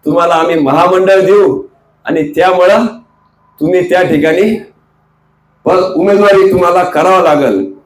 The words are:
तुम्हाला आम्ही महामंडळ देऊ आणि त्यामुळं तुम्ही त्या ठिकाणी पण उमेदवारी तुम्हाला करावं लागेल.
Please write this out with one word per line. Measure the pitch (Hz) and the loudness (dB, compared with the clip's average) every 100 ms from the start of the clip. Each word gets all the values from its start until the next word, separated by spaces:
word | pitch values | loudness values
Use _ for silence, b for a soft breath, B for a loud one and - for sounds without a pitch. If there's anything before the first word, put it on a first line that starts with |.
| 151 | -4
तुम्हाला | 165 170 | -2 0
आम्ही | 165 170 165 | 0 0 -2
महामंडळ | 139 147 180 185 190 190 | 0 0 0 0 2 2
देऊ | 190 208 196 95 - _ _ _ - | 2 2 2 -2 -10 _ _ _ -6
आणि | 147 147 160 | -4 -4 -2
त्यामुळं | 180 180 180 214 233 - _ _ _ _ _ _ | 0 2 2 2 -2 -8 _ _ _ _ _ _
तुम्ही | 156 180 175 | -2 -2 0
त्या | 180 | -2
ठिकाणी | 180 156 156 165 214 226 - _ _ _ _ _ _ _ _ _ 151 | 0 0 0 0 -2 -4 -10 _ _ _ _ _ _ _ _ _ -2
पण | 185 | -2
उमेदवारी | 185 151 196 202 202 196 190 | -2 -2 0 2 2 2 2
तुम्हाला | 180 175 180 | 2 0 0
करावं | 180 151 175 190 | -2 -2 0 2
लागेल. | 165 147 131 98 98 - | 2 0 0 -2 -6 -12